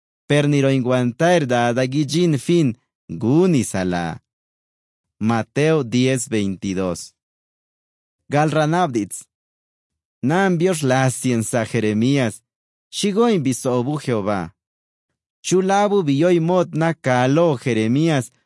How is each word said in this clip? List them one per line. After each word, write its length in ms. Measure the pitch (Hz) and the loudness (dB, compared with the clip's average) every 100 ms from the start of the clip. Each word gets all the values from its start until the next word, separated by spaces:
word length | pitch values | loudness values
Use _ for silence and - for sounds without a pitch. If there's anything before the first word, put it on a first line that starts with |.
| _ _ - | _ _ 0
Perniro 420 | 143 147 143 135 | 2 2 2 2
inguantair 760 | 135 120 127 123 113 165 175 139 | 2 0 0 0 0 2 2 2
da 260 | 123 120 | 0 0
da 140 | 120 131 | 0 -2
gijin 520 | 139 139 160 175 143 | -2 -2 0 0 0
fin 380 | - 175 139 107 _ _ - | 0 2 2 -2 _ _ -16
guni 560 | 85 110 151 185 147 | -4 0 2 4 2
sala. 560 | 104 98 92 87 85 76 _ _ _ _ _ _ _ _ _ - | 0 -2 -2 -2 -4 -8 _ _ _ _ _ _ _ _ _ -6
Mateo 640 | 107 117 107 - 156 160 | -2 -2 -2 0 0 0
diez 440 | 120 123 127 131 - | 0 0 2 0 -2
veintidós. 840 | 110 98 95 101 92 92 85 - _ _ _ _ _ _ _ _ _ _ _ - | -2 -2 -4 -6 -4 -4 -6 -10 _ _ _ _ _ _ _ _ _ _ _ -4
Galranabditz. 920 | 143 156 147 151 170 175 117 101 - - _ _ _ _ _ _ _ _ _ | 0 0 0 0 0 0 -2 -4 -8 -18 _ _ _ _ _ _ _ _ _
Nam 360 | 123 175 196 175 | -2 0 2 2
bios 240 | 180 165 | 0 0
la 280 | 135 131 131 | 0 2 2
cienza 540 | - 127 117 107 123 | 0 -2 -2 -2 -4
Jeremías. 760 | 110 120 107 107 120 139 117 - _ _ _ _ _ | -2 -2 0 0 0 0 -2 -4 _ _ _ _ _
Shigoin 520 | - 202 196 240 202 | -6 -2 0 2 2
bisobu 560 | 135 123 131 123 123 151 | 0 -2 -2 -2 -2 -4
Jehová. 500 | 139 113 98 101 82 - _ _ _ _ _ _ _ _ | -4 -2 -2 -4 -6 -12 _ _ _ _ _ _ _ _
Chulabu 600 | - 180 190 196 208 202 | -2 0 2 2 2 0
biyoi 380 | 156 135 175 175 | 0 2 2 2
mot 340 | 165 185 170 | 2 0 0
na 200 | 156 165 | -2 -2
kalo 640 | 156 135 127 127 147 175 135 | -2 0 2 2 2 2 0
Jeremías. 680 | 131 113 110 131 165 147 120 _ | -2 0 0 0 2 0 -4 _